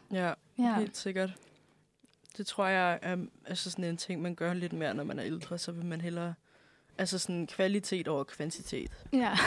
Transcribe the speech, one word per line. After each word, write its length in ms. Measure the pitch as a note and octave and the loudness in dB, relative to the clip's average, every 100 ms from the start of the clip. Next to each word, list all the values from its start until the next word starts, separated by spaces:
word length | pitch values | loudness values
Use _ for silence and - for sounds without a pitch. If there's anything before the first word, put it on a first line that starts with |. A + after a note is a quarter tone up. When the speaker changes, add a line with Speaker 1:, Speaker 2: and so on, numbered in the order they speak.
| - | -4
Speaker 1:
Ja, 200 | F#3 F3 - _ - | 0 2 0 _ 2
Speaker 2:
ja. 200 | A#3+ G#3+ | 4 4
Speaker 1:
helt 180 | G#3 - | 2 -2
sikkert. 400 | G3 F#3+ F#3+ F#3 - - _ _ _ _ - _ - - | -2 0 0 -4 -16 -20 _ _ _ _ -20 _ -12 -8
Det 100 | G3+ | -4
tror 200 | - F#3+ | 2 4
jeg 320 | F#3+ F3+ E3+ | 6 4 2
er, 140 | F3+ F3+ - - - | 0 -2 -4 -8 -6
altså 240 | F#3 F#3 | -4 -4
sådan 140 | F3+ | -2
en 120 | E3+ E3+ | -2 -2
ting, 260 | - E3+ | -4 -2
man 120 | F3 | -2
gør 200 | E3+ E3+ | -2 -2
lidt 180 | F3+ F3 | 0 -2
mere, 220 | E3 D3+ | -2 -2
når 100 | D3 | -2
man 140 | D3 - | -2 -4
er 60 | |
ældre, 340 | - E3 - F3 | -4 -6 -6 -6
så 140 | - | -6
vil 120 | E3+ | -4
man 160 | E3+ E3 | -4 -4
hellere... 340 | E3+ E3+ E3+ E3+ _ _ _ _ _ - | -4 -4 -4 -6 _ _ _ _ _ -2
Altså 200 | F#3+ F#3 | 0 0
sådan 280 | - F3 D#3+ | 0 -2 -2
kvalitet 600 | - F#3+ G3+ F#3+ F#3 D3+ | 2 4 4 0 -2 0
over 160 | C#3+ | 0
kvantitet. 640 | C3+ - D3+ - - - - - - | -2 -4 -6 -6 -6 -6 -6 -10 0
Speaker 2:
Ja. 240 | C4 A3+ F3+ | 2 4 4